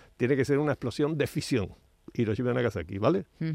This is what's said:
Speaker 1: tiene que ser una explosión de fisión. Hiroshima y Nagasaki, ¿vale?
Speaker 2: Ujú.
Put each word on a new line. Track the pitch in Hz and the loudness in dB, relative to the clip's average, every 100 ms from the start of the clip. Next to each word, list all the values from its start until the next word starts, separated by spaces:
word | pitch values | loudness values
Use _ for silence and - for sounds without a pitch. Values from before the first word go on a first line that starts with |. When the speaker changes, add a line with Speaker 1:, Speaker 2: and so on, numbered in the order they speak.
| - - | -20 -2
Speaker 1:
tiene | 123 139 | 0 2
que | 123 | 2
ser | 143 | 2
una | 151 | 2
explosión | 123 123 - 147 160 | 0 -4 -2 -2 0
de | 127 | -2
fisión. | 151 - 127 90 - _ _ - | -2 0 0 -2 -6 _ _ -14
Hiroshima | - 110 104 123 | -2 0 0 0
y | 123 | 2
Nagasaki, | 120 98 80 98 | 0 -2 -6 0
¿vale? | 113 190 160 - | 2 2 -2 -8
Speaker 2:
Ujú. | 160 | -4